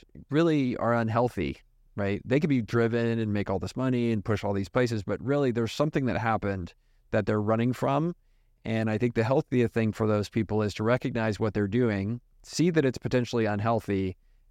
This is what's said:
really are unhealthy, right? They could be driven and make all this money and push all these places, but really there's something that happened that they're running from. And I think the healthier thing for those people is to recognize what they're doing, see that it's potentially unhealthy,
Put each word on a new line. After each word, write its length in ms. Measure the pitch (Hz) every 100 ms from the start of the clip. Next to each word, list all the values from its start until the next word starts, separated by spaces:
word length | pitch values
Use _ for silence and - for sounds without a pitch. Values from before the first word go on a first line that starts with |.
| - - -
really 460 | 139 170 151 127 110
are 180 | 117
unhealthy, 640 | 117 113 113 120 - 73 - _ _ _ -
right? 260 | 98 101 -
They 160 | 131
could 80 | 160
be 120 | 135
driven 560 | 104 117 117 117 117 113
and 140 | 110
make 180 | 104 98
all 100 | 95
this 180 | 101 -
money 340 | 131 123 117
and 140 | 113 98
push 180 | 104
all 80 | 101
these 160 | 98 98
places, 360 | 127 123 113
but 200 | 101 101
really 280 | 104 143 135
there's 200 | 117 113
something 340 | - 151 156 131
that 100 | 87
happened 560 | 113 107 101 98 82 - _ _ _
that 140 | 113 101
they're 160 | 107
running 300 | 107 110 120
from. 420 | 123 127 139 165 175 _ _ _ _ -
And 240 | 113 110
I 80 | 107
think 180 | 123 117
the 100 | 110
healthier 420 | 135 - 123 117
thing 240 | - 110
for 160 | 101 110
those 220 | 104 101
people 320 | 117 104 107
is 120 | 104 -
to 80 |
recognize 540 | 110 127 135 117 110 101
what 160 | 110
they're 140 | 104 101
doing, 540 | 117 120 101 98 120 - _
see 260 | - - 165
that 160 | 160 135
it's 120 | 113
potentially 460 | - 127 120 120
unhealthy, 720 | 107 104 113 117 - 98 95 - _ _ _